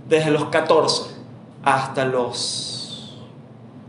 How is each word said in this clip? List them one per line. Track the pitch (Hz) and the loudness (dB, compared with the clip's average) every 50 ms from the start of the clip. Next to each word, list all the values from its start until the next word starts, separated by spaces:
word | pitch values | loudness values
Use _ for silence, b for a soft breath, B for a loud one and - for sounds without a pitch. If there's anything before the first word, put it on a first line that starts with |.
| - - | -2 2
desde | 156 156 156 156 | 4 4 4 4
los | 147 151 147 | 2 2 0
catorce | - - 160 156 - 170 156 139 139 - - - - - - - - - - - - - - - | 2 0 0 4 6 6 6 6 4 2 -2 -2 -6 -12 -14 -16 -18 -18 -18 -20 -20 -18 -2 0
hasta | 139 135 135 135 - - 139 131 | 2 2 2 2 -2 -2 -2 0
los | 127 127 123 120 117 - - - - - - - - - - - - - - - - - - - - - - - - - - - - - - - | 2 2 0 0 0 -2 -4 -6 -4 -4 -6 -8 -8 -10 -10 -10 -12 -14 -14 -14 -16 -16 -16 -18 -18 -18 -20 -20 -20 -20 -20 -20 -20 -20 -18 -18